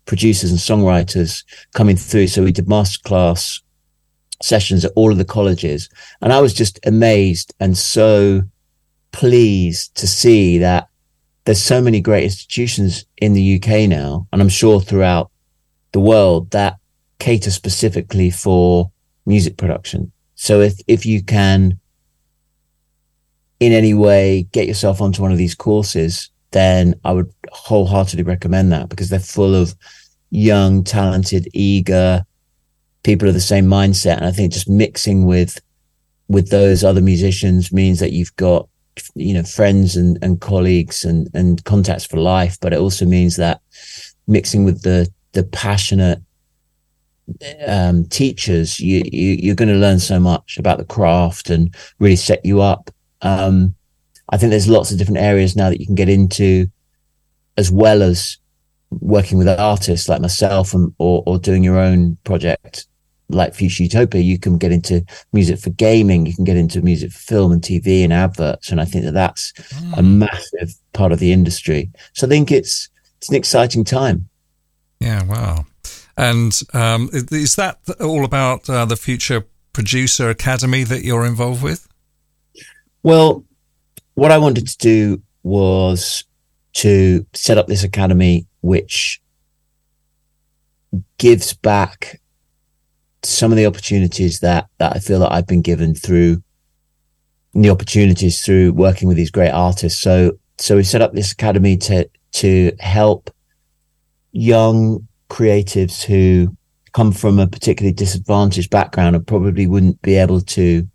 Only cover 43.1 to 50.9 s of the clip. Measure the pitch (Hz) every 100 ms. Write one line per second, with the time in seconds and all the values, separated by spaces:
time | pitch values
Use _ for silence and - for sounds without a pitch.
43.1 | 90 87 - 85 - _ _ - - -
44.1 | _ - 107 - 107 98 87 92 90 87
45.1 | - _ 98 95 - 98 101 - 98 92
46.1 | 85 - _ _ _ _ _ _ _ _
47.1 | _ - - 143 151 147 101 90 87 85
48.1 | - 135 - - 85 82 - 90 95 -
49.1 | - 92 95 92 101 110 101 101 92 -
50.1 | 92 90 90 - - 87 - -